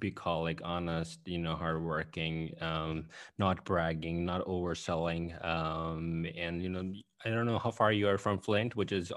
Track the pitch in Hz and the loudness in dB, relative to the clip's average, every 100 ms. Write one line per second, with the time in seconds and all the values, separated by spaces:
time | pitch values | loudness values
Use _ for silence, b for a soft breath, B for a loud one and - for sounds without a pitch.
0 | 101 - 87 82 82 82 85 87 85 82 | -4 -2 -2 0 0 -2 -2 -2 0 -2
1 | 80 - - 87 82 80 82 80 82 78 | -2 -8 -6 -2 -2 -2 0 0 0 -2
2 | 78 82 82 80 80 - 82 80 80 80 | -2 -2 -2 -2 -4 -4 -4 -2 -2 -4
3 | 80 B B - 98 90 - 87 82 80 | -6 B B 0 2 2 2 2 2 0
4 | 82 85 87 90 92 90 87 82 - 82 | -2 0 0 0 0 0 0 -2 -2 0
5 | 85 82 85 85 85 82 80 80 82 80 | 2 0 -2 -4 -2 0 0 -2 -2 -2
6 | 82 82 82 82 85 85 92 92 92 98 | -2 -2 -2 -4 -4 -2 -2 -2 -4 -6
7 | - _ 113 113 117 110 117 - 107 107 | -14 _ -2 0 2 2 0 4 6 6
8 | 101 98 107 98 - 104 117 110 92 98 | 6 4 4 2 4 4 4 0 0 2
9 | 85 | 0